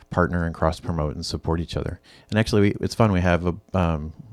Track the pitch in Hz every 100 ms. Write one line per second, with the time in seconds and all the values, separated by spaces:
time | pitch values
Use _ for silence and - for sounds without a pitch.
0 | - - 87 87 82 80 80 80 - 82
1 | 76 76 80 80 - 82 82 76 - -
2 | _ - _ 110 110 107 101 - - -
3 | 110 92 90 85 87 85 _ 92 85 80
4 | 78 - -